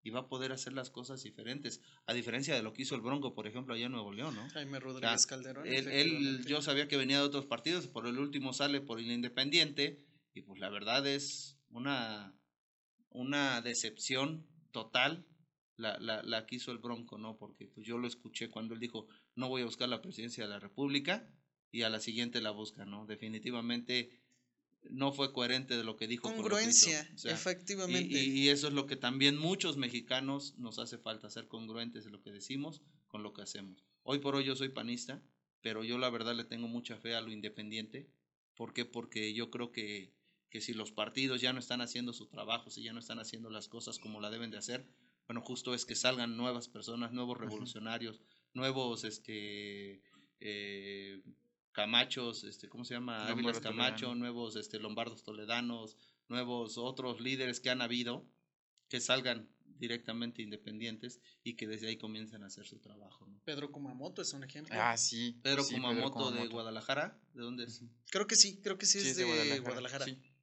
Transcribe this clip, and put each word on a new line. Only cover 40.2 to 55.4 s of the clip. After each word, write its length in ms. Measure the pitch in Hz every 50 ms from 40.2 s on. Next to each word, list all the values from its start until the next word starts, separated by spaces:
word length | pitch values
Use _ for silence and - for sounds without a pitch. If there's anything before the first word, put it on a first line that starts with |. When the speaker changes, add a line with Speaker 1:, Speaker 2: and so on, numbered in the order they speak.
| _ _ _ _ _ _
Speaker 1:
que 100 | - 110
si 120 | - - 117
los 180 | 110 107 101
partidos 500 | - - 104 107 - 135 131 135 131 120
ya 100 | 123 127
no 80 | 127 127
están 220 | 123 - 123 123
haciendo 320 | 120 113 - 120 123 120 117
su 140 | - 107
trabajo, 420 | - - 107 104 107 113 117 117 113
si 140 | - 113 113
ya 100 | 113 113
no 60 | 117
están 180 | 117 - 117 113
haciendo 300 | 110 - - 113 113 113
las 180 | 107 107 104
cosas 300 | - - 117 113 117 113
como 240 | - - 110 107 107
la 80 | 104 104
deben 220 | 113 113 117 113
de 60 | 107 104
hacer, 260 | 101 - 120 127 135 - _ _ _ _ _ _ _
bueno, 140 | _ 117 117
justo 320 | - - 127 120 - 127 123
es 120 | 117 -
que 100 | - 117
salgan 420 | - - 127 127 123 117 117 113
nuevas 320 | 113 123 127 123 120 120 -
personas, 420 | _ 110 98 110 117 120 120 117
nuevos 260 | 120 123 123 123 123
Speaker 3:
Ujú. 80 | 113 113
Speaker 1:
revolucionarios, 760 | 107 107 107 127 123 - 110 110 110 117 117 117 113 110 - - _ _ _ _ _ _
nuevos, 500 | 127 131 135 131 135 131 120 117 107 -
este, 1000 | 110 104 - - - 110 104 104 104 104 104 104 104 101 101 101 98 98 98 _ _ - - - _ _ _
eh, 840 | - 107 104 101 101 101 101 98 98 101 98 98 98 98 98 95 95 - - _ _ _ _ _ _ _
Camachos, 760 | _ - 104 107 117 120 127 127 - 131 123 120 110 - -
este, 240 | 104 107 - - -
¿cómo 160 | - 117 123
se 80 | 120 123
llama? 240 | 120 123 123 117 110 107
Speaker 3:
Lombardo 60 | 110 113
Speaker 1:
Ávilas 260 | 117 117 117 117 113
Camacho, 460 | - 110 107 117 120 127 - 113 131
Speaker 3:
Toledano. 100 | 123 123
Speaker 1:
nuevos, 400 | 120 120 120 120 120 120 110 104
este, 240 | 107 104 101 - 110
Lombardos 440 | 107 107 107 113 117 117 117 113 -
Toledanos, 720 | - 107 107